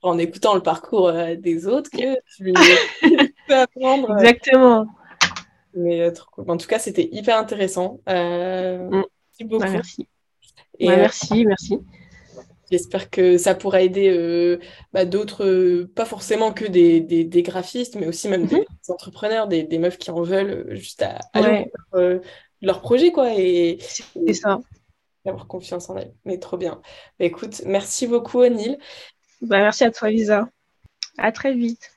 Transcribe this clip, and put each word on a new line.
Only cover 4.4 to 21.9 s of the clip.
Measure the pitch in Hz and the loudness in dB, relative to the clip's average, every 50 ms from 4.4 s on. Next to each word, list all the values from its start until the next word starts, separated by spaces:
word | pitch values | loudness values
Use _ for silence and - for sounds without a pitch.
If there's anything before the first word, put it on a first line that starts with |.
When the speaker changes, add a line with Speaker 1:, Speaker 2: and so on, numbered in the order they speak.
| - 285 262 262 262 247 233 220 220 220 - _ _ - - _ - - - - - _ _ _ _ _ _ | 2 4 6 6 8 6 6 4 0 -4 -10 _ _ -20 -6 _ -4 -4 -4 -12 -20 _ _ _ _ _ _
Speaker 1:
Mais, | 180 175 170 170 170 | -4 -2 -2 0 0
euh, | 170 170 | 0 -2
trop | 170 170 - _ | -2 -6 -20 _
cool. | _ - - 180 | _ -16 -6 -6
En | 170 | -6
tout | 165 - | -6 -4
cas, | - 226 226 | -4 -4 -4
c'était | - 220 - 175 165 165 | -4 -4 -2 -2 -2 -2
hyper | - 208 208 247 226 220 | -4 -4 0 2 2 2
intéressant. | 214 214 220 208 196 185 185 185 180 196 240 - _ - | 0 -2 -4 -4 -4 -4 -2 -4 -6 -6 -6 -10 _ -4
Euh, | 190 180 175 175 175 175 175 185 185 185 185 185 185 180 180 185 | -2 -2 -2 -2 -4 -4 -4 -4 -4 -4 -4 -6 -6 -6 -6 -4
Speaker 2:
Mm. | 190 190 196 - _ _ _ _ | -2 -2 -4 -4 _ _ _ _
Speaker 1:
merci | _ _ 233 | _ _ -10
beaucoup. | 220 220 220 208 | -6 -4 -4 -2
Speaker 2:
Bah, | 190 | -2
merci. | 190 175 175 - - - - _ _ _ _ _ _ _ _ _ _ _ _ _ _ - | -2 -4 -6 -8 -12 -14 -16 _ _ _ _ _ _ _ _ _ _ _ _ _ _ -2
Speaker 1:
Et, | - | 2
Speaker 2:
Bah, | 175 180 | 4 6
Speaker 1:
euh, | |
Speaker 2:
merci, | 185 175 180 - - - 156 208 226 233 | 6 6 4 2 -4 -6 -2 0 2 2
merci. | 214 190 - - - - - - _ _ _ - _ - - _ _ - - - _ _ _ _ _ | 2 0 0 -4 -6 -8 -8 -8 _ _ _ -20 _ -20 -20 _ _ -20 -20 -20 _ _ _ _ _
Speaker 1:
j'espère | 180 175 175 - - 190 190 - | -4 -4 -2 -4 -8 -8 -8 -6
que | - - 180 180 180 175 | -2 2 4 4 4 4
ça | 175 202 185 | 4 2 0
pourra | 190 - 196 190 185 | 0 -2 0 2 2
aider, | 185 185 185 196 196 190 | 2 2 2 2 2 2
euh, | 185 170 170 170 170 170 175 175 175 175 - - - - - _ | 2 2 0 0 0 0 2 0 0 -2 -6 -18 -20 -20 -20 _
bah, | - 190 185 | -2 -2 -2
d'autres, | 180 180 202 208 202 - - 208 | 0 -2 -4 -6 -6 -8 -4 0
euh, | 190 190 185 185 180 175 175 180 185 _ | 0 2 2 2 2 2 0 -4 -6 _
pas | - 226 | -6 -6
forcément | 226 233 202 - - 220 214 226 220 | -6 -8 -14 -6 -4 -2 0 0 -2
que | 214 - 220 | -2 -4 -8
des, | 208 180 180 170 170 165 165 | 0 4 6 6 6 6 4
des, | 165 165 170 165 165 | 2 0 -2 -2 -2
des | 165 170 175 | 2 2 2
graphistes, | 175 180 165 185 175 - - 247 247 240 - | 2 2 -2 -8 -8 -8 -8 -8 -8 -8 -8
mais | 208 175 | -8 -8
aussi | 160 170 - - 208 | -8 -8 -8 -4 -4
même | 190 185 | -2 -2
Speaker 2:
Mhm. | 170 180 | 0 2
Speaker 1:
des | - 339 453 - - _ _ - | 2 0 0 -2 -8 _ _ -10
entrepreneurs, | 180 - - 196 - - - 208 220 226 214 202 | -10 -10 -10 -20 -14 -8 -4 -2 -2 -2 -2 -2
des, | 175 165 | -2 -4
des | 160 160 165 165 | -2 -2 -4 -2
meufs | 165 180 175 - | -2 -2 -4 -4
qui | - - | -12 -10
en | 170 170 | -6 -6
veulent, | 170 170 190 190 196 202 196 - - - | -4 -2 -2 -2 -2 -2 -6 -8 -10 -12
euh, | - | -12
juste | 196 - - - - | -14 -14 -16 -8 -8
à, | - 95 101 - - _ | -8 -8 -8 -12 -16 _
à | - 214 | 0 2
Speaker 2:
Ouais. | 214 233 226 202 - - - - - _ | 4 4 2 0 -2 -6 -12 -20 -20 _